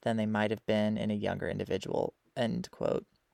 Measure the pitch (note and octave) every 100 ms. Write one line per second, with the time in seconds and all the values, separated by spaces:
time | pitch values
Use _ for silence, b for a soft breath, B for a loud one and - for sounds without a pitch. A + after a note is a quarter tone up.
0 | A#2+ A2+ G#2+ G#2+ G#2+ G#2+ - G#2+ G#2+ G#2+
1 | G#2+ G#2+ G2 F#2+ F2 G2 F#2+ F#2+ - -
2 | - - _ - A#2 A#2 - - - -
3 | - _ _